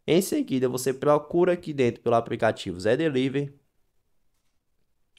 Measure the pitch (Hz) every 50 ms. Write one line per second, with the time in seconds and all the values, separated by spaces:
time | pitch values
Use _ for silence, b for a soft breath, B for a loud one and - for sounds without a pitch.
0 | _ - 147 180 196 - - 302 269 - 135 131 127 127 127 127 - 147 131 131
1 | - 147 147 147 147 - - 170 180 180 175 175 - - 151 139 127 120 117 -
2 | - 117 117 117 117 - 117 113 - 110 104 - - 101 85 90 92 104 120 139
3 | 165 160 139 127 131 135 127 139 143 139 - _ _ _ _ _ _ _ _ _
4 | _ _ _ _ _ _ _ _ _ _ _ _ _ _ _ _ _ _ _ _
5 | _ _ _